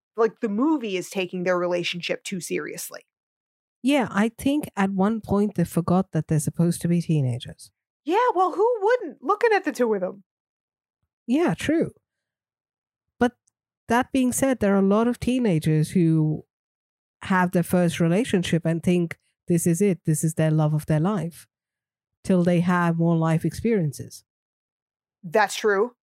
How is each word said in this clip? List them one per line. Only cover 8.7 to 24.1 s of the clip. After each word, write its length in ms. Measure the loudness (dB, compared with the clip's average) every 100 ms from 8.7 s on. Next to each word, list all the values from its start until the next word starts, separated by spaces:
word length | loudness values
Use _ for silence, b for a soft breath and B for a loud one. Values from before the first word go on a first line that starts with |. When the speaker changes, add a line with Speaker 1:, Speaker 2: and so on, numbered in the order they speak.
| 2
Speaker 1:
wouldn't? 420 | 2 0 -2 -6
Looking 280 | -4 0 2
at 120 | 2
the 80 | 0
two 200 | -2 0
of 60 | 0
them. 240 | -4 -8 _ _ _ _ _ _ _ _ _ _ -2
Speaker 2:
Yeah, 280 | 0 0
true. 380 | 0 0 0 -2 -8 _ _ _ _ _ _ _ _ _ _ _ -2
But 140 | -2 -2 _ _ _ _ -2
that 220 | 0 0
being 220 | 0 0
said, 260 | 0 -2 0
there 160 | 2
are 40 | 2
a 40 |
lot 240 | 2 2 0
of 140 | -2
teenagers 720 | -2 0 0 0 2 0 2
who 540 | 2 2 2 0 -2 -10 _ _ _ _ _ _ _
have 300 | -2 0 2
their 100 | 0
first 380 | 2 2 2 2
relationship 640 | 0 0 0 -2 0 0
and 180 | 0 -2
think, 360 | 0 0 0 -6 _ _ -2
"This 180 | 0 0
is 160 | 2
it, 180 | 2 0 -2
this 180 | 0
is 100 | 0
their 160 | 0 2
love 220 | 2 2
of 140 | 0 0
their 140 | 0
life," 460 | 0 -2 -6 -10 -20 _ _ _ _ _ _ _
till 180 | 0 2
they 180 | 4 2
have 360 | 2 2 2 2
more 200 | 2 2
life 280 | 2 0
experiences. 800 | -2 -2 -2 0 -2 -6 -14